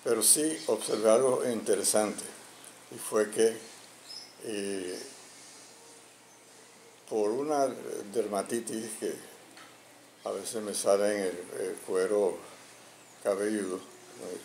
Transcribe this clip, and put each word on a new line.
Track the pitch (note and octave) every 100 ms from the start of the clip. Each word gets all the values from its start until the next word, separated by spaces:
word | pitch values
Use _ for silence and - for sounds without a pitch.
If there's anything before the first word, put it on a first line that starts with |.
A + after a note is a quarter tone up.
Pero | C#3 A2+
sí | G#2 D#3 D#3 D#3 -
observé | A2 - A2+ A2
algo | A2+ C3+ B2+ C3
interesante, | A2+ - G2 F#2+ G#2+ G#2+ - - - - - - - -
y | A2
fue | - G#2+ G#2
que, | A2 A3+ A2+ - - - - - - - -
eh, | A#2+ G#2 G2 G2 F2+ - - - - - - - - - - - - - - - - - - - - - -
por | A2+ G#2
una | A#2+ D3 D3 C3+ A#2 - - G#2
dermatitis | A2 G#2+ G2+ F#2+ A#2 A2+ A2+ A2 -
que | G2+ C2 - - - - - - - - - - G#2+
a |
veces | G2 F#2+ A#2
me | G#2
sale | G2 G#2+ G2 G#2 G#2
en |
el, | F#2+ F2 F2+ -
el | F#2+ F2 -
cuero | F#2+ F#2 G#2 G2 - - - - - - - - -
cabelludo, | - G2 G#2 G#2+ F#2+ F2+
¿no? | - - - - F#2 F2+